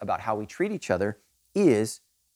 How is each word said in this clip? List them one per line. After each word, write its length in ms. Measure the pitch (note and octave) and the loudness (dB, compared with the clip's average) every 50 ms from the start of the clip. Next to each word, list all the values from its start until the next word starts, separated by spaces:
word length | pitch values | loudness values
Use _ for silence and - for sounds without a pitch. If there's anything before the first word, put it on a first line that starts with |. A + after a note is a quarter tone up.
| A2 | -6
about 180 | G2 F#2+ E2 | -6 -6 -6
how 160 | F#2+ A2+ A2 | -4 -4 -4
we 80 | G#2+ G#2+ | -4 -6
treat 260 | - - - F3 G#3 | -10 -6 -4 -4 -4
each 200 | G#3+ E3+ - - | -4 -6 -2 -2
other 280 | F#2+ F2+ G2+ G#2 G#2+ _ _ _ _ _ _ _ - | 0 0 0 -2 -4 _ _ _ _ _ _ _ -2
is 480 | G2 G#3 D#3 A#2 G#2 A2 A2 - - _ _ _ _ _ _ _ | 4 6 6 6 6 2 -2 -4 -12 _ _ _ _ _ _ _